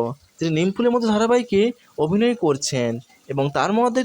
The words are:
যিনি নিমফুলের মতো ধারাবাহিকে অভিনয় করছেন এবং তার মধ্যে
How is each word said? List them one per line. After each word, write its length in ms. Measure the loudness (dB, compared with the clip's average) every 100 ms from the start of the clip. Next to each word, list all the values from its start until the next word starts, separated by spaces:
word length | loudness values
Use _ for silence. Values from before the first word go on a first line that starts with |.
| 0 -6 _
যিনি 180 | -6 -2 0
নিমফুলের 360 | 0 0 0 0
মতো 100 | 0
ধারাবাহিকে 480 | 0 2 2 2 2 2 -2 _ -4
অভিনয় 320 | 0 2 0 0
করছেন 480 | 0 0 -2 -2 -2 -4 -10 _ -8
এবং 160 | -2 -2 0
তার 160 | 0
মধ্যে 300 | 0 0 0